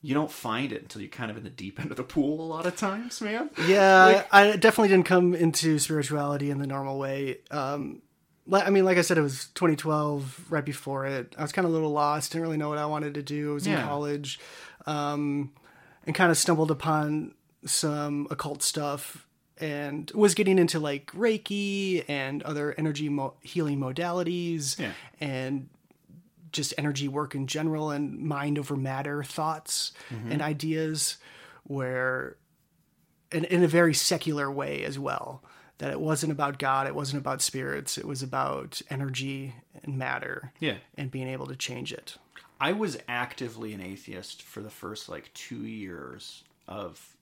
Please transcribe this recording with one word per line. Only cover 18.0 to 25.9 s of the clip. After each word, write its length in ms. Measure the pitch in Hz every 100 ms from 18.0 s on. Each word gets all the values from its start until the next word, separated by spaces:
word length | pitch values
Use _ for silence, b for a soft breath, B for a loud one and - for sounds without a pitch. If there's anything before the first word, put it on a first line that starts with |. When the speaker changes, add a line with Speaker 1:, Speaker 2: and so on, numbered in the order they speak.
| 147 147 143
Speaker 2:
occult 320 | 139 147 139
stuff 640 | - - 147 143 - - _ _ _ _
and 520 | 156 147 147 147 160
was 180 | - 208
getting 240 | 180 190 185
into, 220 | 170 165
like, 280 | 151 143 -
Reiki 920 | 175 233 220 - 202 202 196 196 180 -
and 340 | 143 135 139
other 300 | 143 147 147 -
energy 320 | 156 143 151
mo-, 240 | 143 135 -
healing 360 | - 175 156 143
modalities 1000 | 131 135 175 180 170 175 175 165 139 -
Speaker 1:
Yeah. 140 | 131 90 B _
Speaker 2:
and 480 | 147 131 131 139 135 _ _